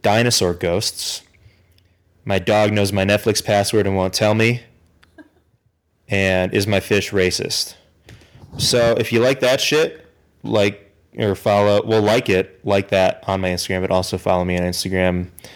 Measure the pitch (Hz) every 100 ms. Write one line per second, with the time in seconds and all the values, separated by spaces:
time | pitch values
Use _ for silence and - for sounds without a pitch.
0 | 104 107 120 - 92 85 87 90 - -
1 | - - - _ _ _ _ _ _ _
2 | _ _ - 98 90 104 107 104 101 98
3 | 98 104 113 101 - 101 101 110 98 98
4 | 92 - 107 110 113 123 - _ _ _
5 | _ - - _ _ _ _ _ _ _
6 | - 98 95 92 90 104 98 98 - 104
7 | - 101 90 - - - - - _ _
8 | - - _ - - - - 123 117 117
9 | 110 117 123 135 123 135 - 147 160 -
10 | - _ _ _ - 110 101 101 - _
11 | _ 107 110 95 110 101 104 101 110 110
12 | 104 117 117 92 92 - - 101 101 95
13 | 92 - - 95 92 90 - 92 95 92
14 | 92 92 - 90 90 90 90 87 92 92
15 | 92 90 90 - -